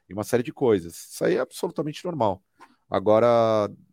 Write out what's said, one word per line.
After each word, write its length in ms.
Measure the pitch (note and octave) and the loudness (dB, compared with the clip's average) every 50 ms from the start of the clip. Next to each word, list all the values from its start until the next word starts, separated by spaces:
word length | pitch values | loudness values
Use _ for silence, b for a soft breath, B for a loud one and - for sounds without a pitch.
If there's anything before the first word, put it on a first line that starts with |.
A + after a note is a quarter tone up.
| _ - | _ -14
e 40 | F#2 | -8
uma 100 | G#2 G2+ | -8 -6
série 180 | - - A#2 A#2+ | 0 0 -2 -2
de 100 | D#3 - | -2 -6
coisas. 580 | - C#3+ A#2+ G#2+ F#2+ E2 E2+ - - - - | -2 2 2 2 2 0 -4 -16 -18 -20 -16
Isso 140 | - - - | -10 -4 -2
aí 120 | - - | 0 0
é 40 | - | 0
absolutamente 640 | - - - - - F3 - - D3 D3+ D3+ - - | -2 -4 -6 -8 -8 -8 -6 -6 -8 -8 -8 -10 -10
normal. 380 | F3+ E3+ C#3+ A2+ G2+ F#2 - _ _ b b b b b b b - | -8 -4 -2 0 -2 -2 -4 _ _ b b b b b b b -4
Agora, 800 | G2 G2 F#2+ G#2 G#2+ A2 A#2 A#2+ A#2 A#2 A2+ A2+ A2 G#2+ G#2 G2+ - - _ _ | -4 -2 2 4 4 4 6 4 4 4 4 2 2 0 0 -2 -6 -12 _ _